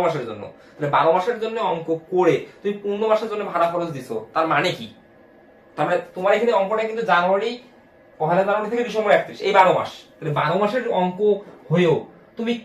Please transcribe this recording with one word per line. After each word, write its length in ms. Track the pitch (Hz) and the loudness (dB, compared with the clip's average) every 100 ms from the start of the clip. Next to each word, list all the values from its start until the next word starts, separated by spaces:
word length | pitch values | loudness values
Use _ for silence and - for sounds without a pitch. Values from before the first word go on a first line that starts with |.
| 175 | 2
মাসের 200 | 151 113 | 0 -6
জন্য। 140 | 104 95 - - | -10 -14 -16 -20
তাহলে 160 | - 147 135 | -8 -2 2
বারো 140 | 156 180 | 4 4
মাসের 220 | 226 233 | 2 -4
জন্য 140 | 220 226 196 | -4 -2 -2
অঙ্ক 160 | 165 160 160 - | -2 -4 -6 -2
করে 220 | 180 175 131 - - | 2 4 2 0 -10
তুমি 120 | 202 202 | -6 -6
পূর্ণ 180 | 202 202 220 | -4 -2 2
মাসের 180 | 214 220 | 0 0
জন্য 120 | 208 190 | -6 -4
ভাড়া 160 | 170 170 | 0 0
খরচ 180 | 175 170 139 | 0 -4 -6
দিছো, 180 | 123 110 - 156 | -8 -8 -6 -2
তার 100 | 160 | 0
মানে 160 | 147 180 - | 2 0 -2
কি? 100 | 110 - - - - - - - - - | -10 -18 -20 -20 -20 -20 -20 -20 -12 -4
তার 100 | - | 0
মানে 100 | 175 - 180 | -2 -4 -2
তোমার 160 | 196 214 | 2 2
এখানে 160 | 226 196 | 4 2
অঙ্কটা 240 | 190 220 220 | 2 0 -2
কিন্তু 140 | 226 185 | -2 2
জানুয়ারি, 400 | 175 180 196 233 247 - - - - - - | 2 4 2 0 -6 -14 -20 -20 -20 -18 -4
পহেলা 240 | 156 180 196 | 0 2 2
জানুয়ারি 220 | 208 208 | 0 -2
থেকে 120 | 240 220 | -4 -2
ডিসেম্বর 240 | 214 208 170 | -2 2 2
একত্রিশ, 220 | - - 196 | 0 -6 0
এই 60 | 202 | 4
বারো 140 | 185 - | 6 4
মাস। 140 | - - - - | -2 -10 -20 -12
তাহলে 160 | 156 143 | -6 -2
বারো 160 | 147 180 | 0 0
মাসের 220 | 208 254 233 185 | 0 0 -2 0
অঙ্ক 180 | 180 185 208 196 - - - | 0 0 0 0 -4 -16 -2
হয়েও 240 | 170 170 139 - - - - | 2 4 2 -2 -18 -18 -8
তুমি 160 | 226 240 | -6 -6